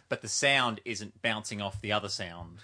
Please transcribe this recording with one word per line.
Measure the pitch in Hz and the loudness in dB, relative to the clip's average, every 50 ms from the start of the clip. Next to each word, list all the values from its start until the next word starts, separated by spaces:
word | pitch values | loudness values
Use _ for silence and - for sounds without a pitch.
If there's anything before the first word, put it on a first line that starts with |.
| _ - | _ -6
but | 127 - | -6 -4
the | - 110 | -4 -2
sound | - - 147 139 139 135 127 120 110 101 - | -2 4 4 6 6 6 6 4 2 -2 -4
isn't | 117 113 98 107 101 - - | -6 -6 -6 -6 -10 -10 -2
bouncing | - 117 110 107 107 - 110 104 | 0 0 0 0 -4 -6 -6 -4
off | 101 98 - 104 | -4 -4 -4 -4
the | - 104 | -2 0
other | 104 104 101 98 | 0 2 0 0
sound | - - 98 87 85 87 87 85 87 104 | -4 -4 -6 -6 -8 -10 -12 -12 -14 -18